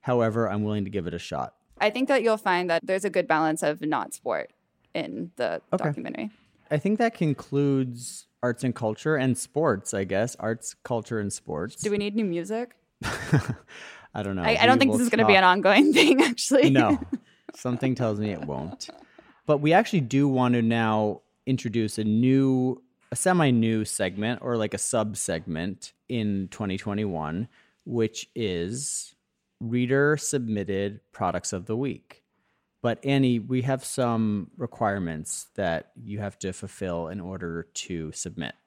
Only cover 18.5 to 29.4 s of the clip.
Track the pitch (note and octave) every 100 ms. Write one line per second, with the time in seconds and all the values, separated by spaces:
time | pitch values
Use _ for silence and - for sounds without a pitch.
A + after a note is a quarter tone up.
18.5 | C2+ D#2+ C4+ - - - - _ _ -
19.5 | D3 D3 F3 A3+ F#3+ A#2+ C3+ C#3+ C3 B2
20.5 | A#2+ A2+ A#2 A2 G#2+ G#2+ - _ _ -
21.5 | C3 B2 A2 G#2+ - G#2+ A2 B2+ C3+ C3+
22.5 | C3 B2+ B2 _ _ _ - F#3 F3+ D3
23.5 | A#2+ A2+ A2 G#2+ - F#2+ F#2+ G#2+ B2 B2+
24.5 | A#2 G#2+ - - A#2+ G#2+ G2+ - E2 F2+
25.5 | D#2 F#2 F#2 - _ _ B2 G#2+ G2 F#2+
26.5 | - G#2 F#2+ - G2+ G#2 E2 D2+ E2+ A#2+
27.5 | _ _ _ - A#2+ A2 - - A#2 A2
28.5 | F2+ F2 B2 C#3+ - - _ _ _